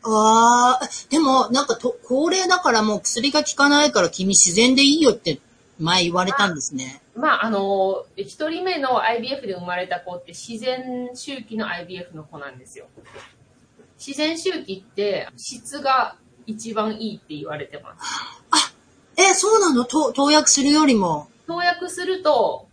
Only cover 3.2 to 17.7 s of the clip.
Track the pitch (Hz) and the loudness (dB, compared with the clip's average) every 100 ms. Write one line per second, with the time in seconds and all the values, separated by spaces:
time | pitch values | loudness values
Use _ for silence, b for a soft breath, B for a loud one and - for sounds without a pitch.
3.2 | 285 302 294 - 285 285 294 226 170 - | 0 0 -2 2 4 4 4 2 0 -2
4.2 | 185 190 - 175 247 262 277 302 285 - | 2 4 4 4 4 6 4 6 4 2
5.2 | - 262 _ _ _ _ 165 185 170 175 | -2 -6 _ _ _ _ 0 2 2 0
6.2 | 180 190 202 156 - 139 131 139 _ 233 | 0 0 0 -2 -8 -10 -12 -16 _ -4
7.2 | 294 254 226 208 196 196 190 185 - - | 0 0 0 -2 -2 0 0 -2 -8 -12
8.2 | 196 - 311 339 370 339 262 233 196 233 | -12 -8 -6 -4 -4 -2 0 0 0 -2
9.2 | 247 269 233 175 175 180 185 175 - 175 | -4 -8 -8 -10 -6 -6 -4 -8 -8 -14
10.2 | - 170 - 226 254 254 254 247 247 247 | -16 -20 -14 -8 -6 -6 -6 -10 -10 -12
11.2 | - 269 220 220 214 175 175 180 175 160 | -12 -14 -10 -8 -8 -8 -10 -14 -14 -18
12.2 | 151 156 139 127 127 - 165 - B B | -18 -16 -16 -18 -20 -20 -20 -20 B B
13.2 | B _ _ _ _ _ - _ - 277 | B _ _ _ _ _ -20 _ -14 -4
14.2 | 302 330 381 339 254 190 _ - 202 175 | -4 -2 -4 -6 -10 -14 _ -6 -4 -4
15.2 | - - - 233 - 277 269 262 226 - | -8 -14 -16 -16 -14 -6 0 0 0 -6
16.2 | _ _ - 214 226 220 214 214 226 165 | _ _ -14 -12 -8 -4 -4 -4 -8 -10
17.2 | _ 151 151 151 139 | _ -14 -10 -10 -12